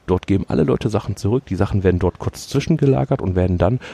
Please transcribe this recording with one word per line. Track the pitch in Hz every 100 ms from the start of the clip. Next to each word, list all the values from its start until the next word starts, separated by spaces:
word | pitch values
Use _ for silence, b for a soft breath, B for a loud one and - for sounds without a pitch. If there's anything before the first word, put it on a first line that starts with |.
| -
dort | 90 -
geben | 98 -
alle | -
Leute | 139 123 113
Sachen | 104 - 101
zurück, | 98 127 -
die | 90
Sachen | 98 104
werden | 92 87
dort | 90 -
kurz | - - -
zwischengelagert | 139 - 160 139 131 135 139
und | 95
werden | 90 90 90
dann | 87 127 B